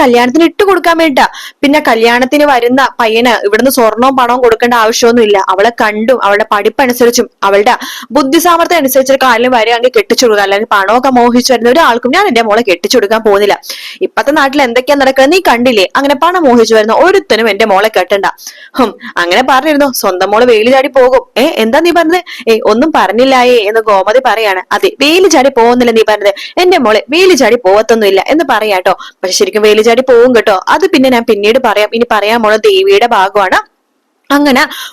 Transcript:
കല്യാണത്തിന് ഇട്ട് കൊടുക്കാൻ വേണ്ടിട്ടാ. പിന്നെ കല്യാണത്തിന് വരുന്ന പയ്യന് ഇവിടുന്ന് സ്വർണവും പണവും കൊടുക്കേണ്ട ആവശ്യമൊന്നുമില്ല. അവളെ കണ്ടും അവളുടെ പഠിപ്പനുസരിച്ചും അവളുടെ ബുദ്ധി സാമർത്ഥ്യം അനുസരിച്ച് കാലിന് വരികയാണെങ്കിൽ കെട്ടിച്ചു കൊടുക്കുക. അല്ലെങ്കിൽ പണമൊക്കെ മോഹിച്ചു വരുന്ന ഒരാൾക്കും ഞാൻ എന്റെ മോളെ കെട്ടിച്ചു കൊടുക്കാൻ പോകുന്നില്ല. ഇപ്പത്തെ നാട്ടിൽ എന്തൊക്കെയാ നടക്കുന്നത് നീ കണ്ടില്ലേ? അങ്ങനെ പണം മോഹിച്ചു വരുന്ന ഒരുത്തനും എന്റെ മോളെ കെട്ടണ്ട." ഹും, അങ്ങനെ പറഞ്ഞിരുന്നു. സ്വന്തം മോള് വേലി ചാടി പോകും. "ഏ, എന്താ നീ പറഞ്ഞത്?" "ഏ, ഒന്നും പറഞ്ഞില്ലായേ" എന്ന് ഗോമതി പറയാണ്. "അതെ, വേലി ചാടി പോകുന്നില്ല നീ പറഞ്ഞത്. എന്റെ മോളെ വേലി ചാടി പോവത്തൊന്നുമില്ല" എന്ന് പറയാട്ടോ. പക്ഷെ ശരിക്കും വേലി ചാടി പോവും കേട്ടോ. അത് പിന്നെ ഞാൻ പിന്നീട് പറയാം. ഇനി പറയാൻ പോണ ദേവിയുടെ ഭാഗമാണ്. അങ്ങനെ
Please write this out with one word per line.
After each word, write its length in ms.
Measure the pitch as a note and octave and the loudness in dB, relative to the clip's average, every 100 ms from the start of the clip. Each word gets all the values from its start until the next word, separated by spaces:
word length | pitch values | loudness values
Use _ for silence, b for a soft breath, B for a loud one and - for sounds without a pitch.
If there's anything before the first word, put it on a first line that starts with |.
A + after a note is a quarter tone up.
കല്യാണത്തിന് 420 | C4 A#3+ B3 D4 | 2 2 0 0
ഇട്ട് 200 | E4 - | -2 0
കൊടുക്കാൻ 340 | G4 F4+ F4 E4 | 0 0 0 0
വേണ്ടിട്ടാ. 300 | E4 C4+ B3 B B B | 0 0 -2 B B B
പിന്നെ 220 | C#4+ D4+ D4 | 0 0 0
കല്യാണത്തിന് 560 | A3+ A#3 A#3+ B3+ D4 | 0 0 0 0 0
വരുന്ന 460 | D4 B3+ A#3+ C4 B3+ - | 0 0 0 0 -2 -2
പയ്യന് 460 | A3 A3 B3 G#3+ G3+ | -2 0 0 0 -2
ഇവിടുന്ന് 260 | A3 B3+ | 0 0
സ്വർണവും 440 | C4 A3 G#3+ C4 C4 | 2 0 0 0 0
പണവും 240 | A#3+ B3 | 0 0
കൊടുക്കേണ്ട 320 | A#3+ A3 A#3+ | -2 -2 -2
ആവശ്യമൊന്നുമില്ല. 720 | A#3+ A3 A#3+ A#3+ A#3+ G#3+ G3+ - | 0 0 0 0 2 2 0 0
അവളെ 220 | F#3 A3 A#3 | 0 -2 -2
കണ്ടും 420 | A3 G#3+ A3 A#3+ | -4 -2 -2 0
അവളുടെ 220 | G3 G3+ G#3+ | 0 -2 -2
പഠിപ്പനുസരിച്ചും 800 | G#3 G#3 - C4 B3 A#3+ A#3+ G#3+ - | -2 -2 -2 -2 0 0 0 -4 -4
അവളുടെ 340 | G3 G3+ G#3+ A3 B B A#3+ | -2 0 0 -2 B B -4
ബുദ്ധി 280 | A#3+ C4+ D#4 | -2 0 0
സാമർത്ഥ്യം 380 | F4 E4+ E4 E4+ | 0 0 0 0
അനുസരിച്ച് 360 | C4+ C4 C4 | 0 -2 0
കാലിന് 380 | C4+ C4 A3+ B3+ B3 | 0 0 0 0 0
വരികയാണെങ്കിൽ 440 | A3 A#3 B3+ A#3 | 0 0 0 0
കെട്ടിച്ചു 260 | - A#3 A#3+ | -2 0 0
കൊടുക്കുക. 180 | G#3 | 0
അല്ലെങ്കിൽ 240 | G3 G3+ A3 | 0 -2 0
പണമൊക്കെ 380 | G3+ F#3+ A#3+ C4+ | -2 0 0 0
മോഹിച്ചു 440 | B3 A#3+ A#3+ A#3+ | 2 2 0 0
വരുന്ന 160 | A#3 A#3 | 0 0
ഒരാൾക്കും 420 | D#4 D4 A#3+ B3 | 2 2 0 -2
ഞാൻ 160 | E4 G4+ | -2 0
എന്റെ 140 | A#3 | 0
മോളെ 200 | A3+ G#3+ | 0 -2
കെട്ടിച്ചു 360 | A#3+ F3 G3 B3+ | 0 -2 0 0
കൊടുക്കാൻ 240 | G3 A3 | 0 0
പോകുന്നില്ല. 380 | A3 G3 G3+ F3 B B B B | 0 0 0 -2 B B B B
ഇപ്പത്തെ 300 | - - A#3 | -6 -4 -2
നാട്ടിൽ 300 | D4+ C#4 C#4+ | 0 0 0
എന്തൊക്കെയാ 340 | B3+ A#3+ B3+ C#4+ | -2 -2 -2 0
നടക്കുന്നത് 360 | C4 C4+ C4+ | 0 2 2
നീ 100 | F#4 E4+ | 2 0
കണ്ടില്ലേ? 400 | A#3 B3 A3 F3+ - | 0 0 0 -2 -2
അങ്ങനെ 200 | C#4 C#4 | -2 0
പണം 280 | E4 F4+ | 0 0
മോഹിച്ചു 320 | D4 A#3+ A3+ A3 | 2 2 2 2
വരുന്ന 180 | G#3+ | 2
ഒരുത്തനും 560 | A3+ E4+ G4 - A3 A3+ | 2 2 0 0 -2 -2
എന്റെ 160 | G3+ A3 | -2 0
മോളെ 260 | F#3+ A3 G3+ | 0 0 -2
കെട്ടണ്ട." 260 | F3+ G3+ F#3 - B B B - | -2 -2 -4 -6 B B B -4
ഹും, 160 | A3+ - A#3 - | -4 -4 -10 -6
അങ്ങനെ 260 | E3+ F#3+ C4 | -2 0 0
പറഞ്ഞിരുന്നു. 420 | C4 D#4 C#4+ C#4 | 0 0 0 0
സ്വന്തം 380 | B3+ G3+ F3+ F#3+ | -2 -4 -2 -2
മോള് 140 | G#3+ B3 | 0 2
വേലി 260 | G#3+ A3+ | 2 2
ചാടി 160 | C4+ C4+ | 0 0
പോകും. 340 | C4 B3+ B3+ - G#3+ | 2 2 2 -2 -4
"ഏ, 80 | D4 - | -2 -2
എന്താ 240 | A3+ C#4 | -2 0
നീ 120 | E4+ | 0
പറഞ്ഞത്?" 320 | E4+ D#4+ F4+ E4+ B A#3+ | 0 0 -2 -4 B -2
"ഏ, 100 | A3 - | 0 0
ഒന്നും 240 | G#3+ D#4 D4+ | 0 0 0
പറഞ്ഞില്ലായേ" 600 | F#3+ G#3+ C4 B3+ B3 B3 | 0 0 2 2 2 2
എന്ന് 240 | G3+ A3+ | 0 -2
ഗോമതി 420 | A3 G3 F#3 A#3+ C4 | 0 0 2 2 2
പറയാണ്. 360 | G#3+ G#3+ F#3 - | 0 -2 -4 -4
"അതെ, 200 | G3+ F#3+ - | -2 -2 0
വേലി 260 | C#4 E4+ F#4 | 0 2 2
ചാടി 220 | D4+ C4+ | 2 2
പോകുന്നില്ല 420 | C4 A#3 B3 A#3+ | 2 2 2 2
നീ 120 | A3+ G#3+ | 0 0
പറഞ്ഞത്. 240 | G#3 G3+ G3 B B | 0 -2 -4 B B
എന്റെ 200 | F4+ F4+ | 0 2
മോളെ 260 | A3+ G#3+ - | 2 -2 -2
വേലി 260 | D#4+ F#4 D#4 | 0 2 2
ചാടി 200 | A3+ A#3+ | 2 0
പോവത്തൊന്നുമില്ല" 680 | F#3 G3+ A3 A3+ G#3 F#3+ - | 2 0 0 0 0 0 0
എന്ന് 180 | D4+ C#4+ | -2 0
പറയാട്ടോ. 420 | A3 G#3+ F#3 F#3+ | -2 -2 -2 -2
പക്ഷെ 420 | F3 - - F#3 | -4 -8 -10 -6
ശരിക്കും 280 | F#3 F#3+ G#3+ | -2 -2 0
വേലി 200 | G#3+ G#3 | 0 2
ചാടി 200 | G#3+ A#3 | 2 0
പോവും 340 | C4 A#3 B3 A#3 | 2 4 4 2
കേട്ടോ. 260 | G#3 F#3+ - | 0 -2 0
അത് 180 | D#4 F#4+ | -2 0
പിന്നെ 220 | C4+ C4 | 0 0
ഞാൻ 140 | A#3+ | 0
പിന്നീട് 360 | A#3+ G3+ G#3 B3+ B3 | -2 -2 0 0 0
പറയാം. 240 | G3+ G#3 | 0 -2
ഇനി 120 | A3+ A#3+ | -2 -2
പറയാൻ 320 | G#3+ G3+ A#3 | -2 0 0
പോണ 120 | G#3+ A3 | 0 0
ദേവിയുടെ 520 | G#3+ F#3+ G3 G3 A#3 | 0 0 2 2 2
ഭാഗമാണ്. 640 | A3 F#3+ G#3 F#3 E4 G#4 _ _ _ _ _ - | 0 0 0 0 -2 -6 _ _ _ _ _ -4
അങ്ങനെ 380 | C#4+ D4 B3+ D4 B B | 0 2 0 -2 B B